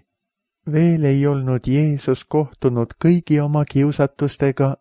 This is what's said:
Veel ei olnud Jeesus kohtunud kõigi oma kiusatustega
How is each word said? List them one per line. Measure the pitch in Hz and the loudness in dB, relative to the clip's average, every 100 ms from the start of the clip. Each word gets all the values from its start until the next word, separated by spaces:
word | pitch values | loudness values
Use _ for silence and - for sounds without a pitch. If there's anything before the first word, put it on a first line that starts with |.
| - _ _ _ _ _ - | -4 _ _ _ _ _ -4
Veel | 156 170 160 | 0 2 2
ei | 143 139 143 | 2 2 0
olnud | 139 131 127 - | 0 -2 -2 0
Jeesus | 139 151 143 - 131 - | 0 0 -2 -2 -4 -2
kohtunud | 156 147 - 135 120 117 - | -2 -2 -2 -2 -2 -4 0
kõigi | 165 175 - 147 | 2 2 2 0
oma | 147 151 147 | 0 -2 0
kiusatustega | 135 143 143 139 - 143 - 139 131 135 135 | 0 0 0 -2 -2 -4 -2 -2 0 -2 -2